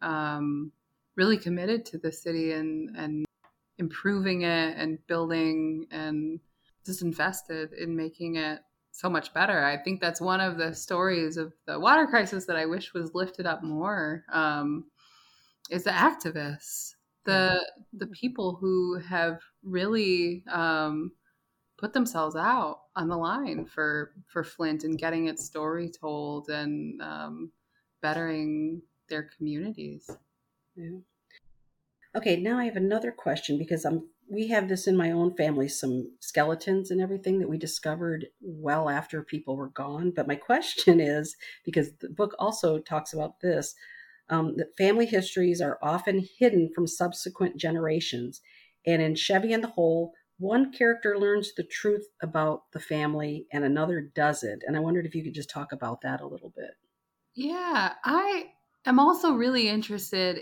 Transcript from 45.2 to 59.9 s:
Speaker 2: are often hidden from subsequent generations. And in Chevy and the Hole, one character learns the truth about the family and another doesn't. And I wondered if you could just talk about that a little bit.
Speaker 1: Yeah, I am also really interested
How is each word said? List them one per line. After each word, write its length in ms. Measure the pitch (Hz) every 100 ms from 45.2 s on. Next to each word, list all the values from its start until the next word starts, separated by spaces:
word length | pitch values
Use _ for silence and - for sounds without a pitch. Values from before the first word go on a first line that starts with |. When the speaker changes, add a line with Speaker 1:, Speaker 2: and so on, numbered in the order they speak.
| 185 185 180 170
Speaker 2:
are 180 | 147 -
often 440 | 147 175 202 190 185 -
hidden 320 | 240 190 165
from 120 | 175 165
subsequent 720 | - 180 - 185 - 180 -
generations. 840 | 165 165 160 160 - 120 123 - _ - _ _ 170
And 160 | 165
in 120 | 160
Chevy 380 | 160 - 196 226
and 100 | 226
the 60 | 226
Hole, 440 | - 165 165 170 - _ -
one 340 | 190 240 269
character 460 | - 233 233 214 202
learns 360 | 202 208 202
the 100 | -
truth 420 | - - 208 208 - -
about 520 | 160 156 156 - _
the 80 | 156
family 680 | - 151 151 151 147 147 -
and 120 | 143
another 360 | 139 147 160 170
doesn't. 640 | 143 156 147 147 113 104 -
And 100 | 156
I 40 |
wondered 260 | 165 175 165
if 80 |
you 80 | 165
could 120 | 156
just 160 | 147 139
talk 220 | 143 143
about 300 | 135 117 120
that 180 | 131 135
a 60 | 143
little 260 | - -
bit. 180 | - - - _ _ _ _ _
Speaker 1:
Yeah, 600 | 247 285 359 349 269 190 -
I 480 | - 330 403 370 - _ _ _ 254
am 120 | 254
also 340 | 302 339 339
really 360 | 240 247 254 214
interested 720 | 214 214